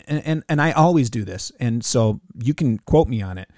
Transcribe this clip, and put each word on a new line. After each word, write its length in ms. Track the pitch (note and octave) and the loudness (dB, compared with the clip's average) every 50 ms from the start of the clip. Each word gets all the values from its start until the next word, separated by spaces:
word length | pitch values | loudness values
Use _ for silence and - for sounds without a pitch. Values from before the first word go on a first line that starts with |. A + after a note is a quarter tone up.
| - | -8
and, 380 | - D3 D3+ - D3+ D#3+ D#3+ - - | -4 -4 -4 -2 -2 -4 -4 -2 -2
and 120 | D#3 D3 | 0 2
I 120 | D3 E3 - | 2 2 4
always 360 | D#3+ D#3 F3 F3+ D#3 C3 A2+ | 4 4 4 4 2 2 0
do 140 | A2 A#2 G#2 | -2 -4 -6
this, 300 | F#2 F#2 - - - - | -6 -8 -10 -10 -12 -8
and 280 | - B2+ A#2+ A2+ A#2+ A2+ | -4 -4 -2 -2 -2 -2
so 340 | - - B2 A2+ G#2+ G#2 - - - - | -2 0 2 2 2 0 -2 -6 -14 -12
you 180 | - A#2 B2+ D3+ | -6 -2 -2 -2
can 260 | - E3 B2 A2+ G#2 | 0 0 0 0 -2
quote 280 | _ - - D#3 E3 | _ 2 2 2 2
me 140 | - B2+ A2 | 2 0 -4
on 160 | G2 F#2 F#2 | -4 -6 -8
it. 120 | F#2 F#2 - _ | -10 -12 -16 _